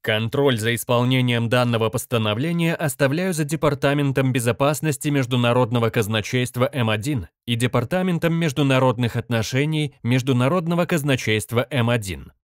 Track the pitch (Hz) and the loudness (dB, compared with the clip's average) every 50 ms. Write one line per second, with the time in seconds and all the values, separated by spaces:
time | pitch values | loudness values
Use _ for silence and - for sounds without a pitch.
0 | - - 110 107 113 113 - 143 139 143 127 107 107 117 117 113 - - 123 120 | 0 -2 -2 0 -2 -2 0 0 2 2 0 0 -2 -2 -2 -2 0 0 2 2
1 | 123 123 131 131 127 123 120 117 117 113 123 123 123 120 117 110 113 110 - 117 | 2 2 2 2 2 2 0 0 0 2 2 2 2 2 0 0 0 0 -2 -4
2 | - _ 123 117 110 107 104 113 139 170 170 170 170 165 170 - 165 147 - - | -6 _ -2 0 0 0 0 -2 -2 -2 -2 0 0 -2 -2 -2 -4 -6 -2 0
3 | 147 135 143 170 185 190 180 151 160 139 160 - - 151 143 135 - 139 143 147 | 0 0 0 -2 -2 -2 -2 -2 -2 -4 -2 0 0 0 0 0 0 0 2 2
4 | 143 139 131 139 131 131 123 131 117 120 113 - 139 143 156 - - - - - | 0 0 0 0 0 2 0 0 0 0 0 2 0 0 0 0 -2 -4 -4 -2
5 | - 151 147 143 131 120 127 123 120 120 120 123 127 110 120 120 113 113 - 123 | -2 0 0 0 0 0 0 2 2 4 4 4 2 2 2 0 0 2 2 0
6 | 107 101 110 110 101 - - 127 123 117 - 123 123 - - 139 117 110 107 107 | 0 0 -2 -2 -2 -2 -2 -2 -2 -2 0 -2 -2 0 0 0 0 0 0 -2
7 | 101 143 151 117 85 - _ _ _ - 120 117 123 120 - 123 113 120 175 180 | -2 -4 -4 -4 -6 -8 _ _ _ -4 -2 0 0 0 0 0 -2 0 -2 0
8 | 185 185 175 160 - 170 165 165 170 160 127 156 147 135 135 131 131 127 123 120 | 0 0 0 0 0 0 0 0 0 0 0 0 2 2 4 4 4 2 2 0
9 | 123 113 - 120 - - 123 113 107 - - 131 143 156 156 156 151 139 _ _ | -2 -2 -2 -4 -4 -2 -2 -2 -2 0 -2 -2 0 0 -2 -2 -4 -4 _ _
10 | - 117 123 131 120 135 131 123 123 135 170 185 165 165 175 170 175 165 180 160 | -2 0 0 0 2 2 2 2 2 2 0 0 0 0 0 0 0 0 -2 -2
11 | 139 147 135 123 - 113 107 107 - - 113 117 127 - 156 127 117 117 120 117 | 0 0 0 0 0 0 0 0 -2 -2 -2 -2 -2 0 0 0 2 2 0 0
12 | 104 95 82 69 65 - _ _ | -2 -6 -8 -10 -12 -18 _ _